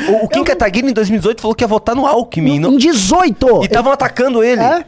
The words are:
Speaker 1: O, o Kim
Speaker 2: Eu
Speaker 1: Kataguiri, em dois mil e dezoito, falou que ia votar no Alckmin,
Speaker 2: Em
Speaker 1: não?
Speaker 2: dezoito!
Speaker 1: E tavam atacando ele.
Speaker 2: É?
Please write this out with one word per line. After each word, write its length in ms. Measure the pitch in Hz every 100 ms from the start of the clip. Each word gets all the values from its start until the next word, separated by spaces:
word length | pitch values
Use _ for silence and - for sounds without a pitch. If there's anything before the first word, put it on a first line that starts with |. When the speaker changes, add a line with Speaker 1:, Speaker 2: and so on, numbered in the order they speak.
| 311
Speaker 1:
O, 140 | 220
o 40 | 214
Kim 120 | 240
Speaker 2:
Eu 40 |
Speaker 1:
Kataguiri, 440 | 330 - 214 196 269
em 40 |
dois 160 | 220 202
mil 100 | 214
e 20 |
dezoito, 200 | 190 247
falou 140 | 220
que 80 | 220
ia 60 | 226
votar 260 | 214 233
no 100 | 247
Alckmin, 520 | 285 240 240 160 - -
Speaker 2:
Em 20 |
Speaker 1:
não? 180 | 202 269
Speaker 2:
dezoito! 840 | 311 247 190 349 349 - 262 196
Speaker 1:
E 60 | 196
tavam 240 | 226 254
atacando 500 | 277 262 - 269 233
ele. 180 | 233 240
Speaker 2:
É? 240 | 240 339